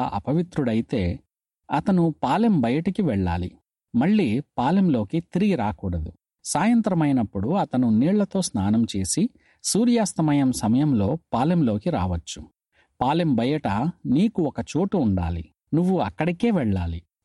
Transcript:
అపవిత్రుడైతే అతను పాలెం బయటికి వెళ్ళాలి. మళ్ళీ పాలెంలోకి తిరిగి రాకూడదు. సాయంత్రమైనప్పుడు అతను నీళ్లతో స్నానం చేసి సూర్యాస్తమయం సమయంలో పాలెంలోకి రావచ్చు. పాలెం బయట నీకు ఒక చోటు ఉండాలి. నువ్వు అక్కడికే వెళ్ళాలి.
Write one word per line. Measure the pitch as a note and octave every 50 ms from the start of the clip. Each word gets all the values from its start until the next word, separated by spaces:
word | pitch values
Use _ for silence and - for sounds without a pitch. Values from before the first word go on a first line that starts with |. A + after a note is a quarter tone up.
| B2 -
అపవిత్రుడైతే | - G2+ - B2+ C#3+ F3 E3+ F3 - D#3+ C#3 A#2 A2 A2+ A#2 - D3 A2 F#2 F2 - - - _ _ _ _ _ _ _ _ -
అతను | - D3 - G3+ F#3+ F3 E3+ E3 D3+ -
పాలెం | - - D#3 F#3+ A#3 A#3 G3 D3
బయటికి | A2+ A#2 B2+ D#3+ E3 G3 F3+ -
వెళ్ళాలి. | G3 D3 G#2+ G2 F#2 F2+ E2+ F2 F2 - - _ _ _ _ _ _ _ -
మళ్ళీ | A#2 C3+ F#3 A3 G#3+ F3 A2 G#2 C3+ - _ _
పాలెంలోకి | - B2 C#3 F3 G3+ F#3+ F3 C3+ A2+ G#2 - - E3
తిరిగి | - _ - F3+ A2 G3+ F3+
రాకూడదు. | B2+ G#2 G2+ - - - F#2 F2 E2 D#2 F2 - _ _ _ _ _ -
సాయంత్రమైనప్పుడు | - - C#3+ F#3 A3+ A#3+ A#3 A3 G#3 F#3 E3+ D3+ C#3+ C3+ B2+ G#2+ - - G2 F#2+ B2+ F3+
అతను | G3+ D#3 - - B2+ B2+ A#2
నీళ్లతో | A2 A2 C3 E3+ G3+ G#3 G3+ - - F#3+
స్నానం | F3 - - G#2+ F#2+ G2+ G#2+ A#2 A#2
చేసి | G#2+ - G2 F#2+ - - - G#3 - - _ _ _ _ _ -
సూర్యాస్తమయం | - - F#3+ A#3+ A#3+ A#3+ A#3 G#3 - - - D#3+ D3+ C#3+ C#3+ C3+ C3
సమయంలో | A#2+ - - G#2+ A#2 C3 D3+ D3+ C3 G#2+ G2 G2+ D3+ E3 - _
పాలెంలోకి | - A2+ C3 E3 F3+ E3+ D3 A2+ G#2 G#2 - F3
రావచ్చు. | D#3 G#2+ F2+ F#2 F2 D#2+ - - - D2 D2 - _ _ _ _ _ _ _ _ _ -
పాలెం | B2 C3 D#3 E3+ F3 D#3 B2+
బయట | A2+ A#2 C3+ D3+ D#3 - G#2 G2 G#2+ C3+ F3 - _ -
నీకు | C#3+ B2 D3+ G#3 A3+ - -
ఒక | D#3+ C3 - -
చోటు | - - - D3 G3 G3 -
ఉండాలి. | F3+ C3 G#2 F#2+ F2+ E2+ E2 E2+ E2+ E2 - _ _ _ _
నువ్వు | C#3 D#3+ F3+ F#3 F#3+ E3
అక్కడికే | A2 G#2 - - D#3 F3 F3 - - A#3+
వెళ్ళాలి. | G#3 E3+ B2 G#2+ G2 F#2 F2 E2+ E2 E2 - _ _ _